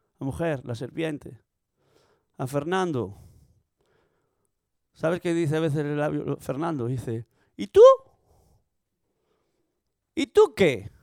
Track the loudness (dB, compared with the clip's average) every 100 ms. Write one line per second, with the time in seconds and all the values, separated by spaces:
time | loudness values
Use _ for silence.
0 | _ -10 -8 -6 -4 -6 -8 -10 -10 -8
1 | -8 -8 -14 -20 _ _ _ _ _ _
2 | _ _ _ -12 -6 -6 -4 -2 -2 -4
3 | -6 -10 -20 -20 -20 _ _ _ _ _
4 | _ _ _ _ _ _ _ _ _ -6
5 | -4 -4 -2 -2 -2 -2 -2 -2 -4 -4
6 | -4 -4 -6 -8 -8 -6 -6 -4 -4 -6
7 | -6 -10 -12 _ _ -14 2 10 10 8
8 | 0 _ _ _ _ _ _ _ _ _
9 | _ _ _ _ _ _ _ _ _ _
10 | _ -8 0 4 4 4 0 0 -8 -20